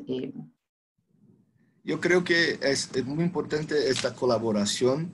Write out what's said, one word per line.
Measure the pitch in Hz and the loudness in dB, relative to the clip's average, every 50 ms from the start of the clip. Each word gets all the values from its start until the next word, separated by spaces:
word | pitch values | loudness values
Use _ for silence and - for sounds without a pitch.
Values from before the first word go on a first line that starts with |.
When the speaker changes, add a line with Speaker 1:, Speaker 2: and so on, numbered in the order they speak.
| - | -6
Speaker 1:
eh. | - 131 127 131 139 - - - - _ _ _ _ _ _ _ _ _ _ _ _ _ _ _ _ _ _ _ _ _ _ _ _ _ _ | -6 -6 -6 -6 -8 -10 -12 -16 -16 _ _ _ _ _ _ _ _ _ _ _ _ _ _ _ _ _ _ _ _ _ _ _ _ _ _
Speaker 2:
Yo | - - 156 156 | -8 -6 -4 0
creo | - 175 180 180 | 2 2 2 4
que | 175 175 175 170 165 147 110 - | 4 4 4 4 4 2 0 0
es, | - 139 139 127 - - - | 0 0 0 0 -2 -4 -4
es | 131 123 | -4 -2
muy | 127 143 156 170 | -2 -2 0 0
importante | 175 - 151 143 123 151 151 156 151 156 151 123 131 | 0 0 -2 -4 -2 -4 -4 -2 -2 0 0 2 2
esta | 123 - - 123 110 | 2 0 0 -4 -2
colaboración. | - 135 123 120 107 113 113 104 104 101 104 - - 127 123 131 156 165 - | -2 0 2 2 2 2 2 2 2 0 0 0 2 2 2 2 2 -2 -4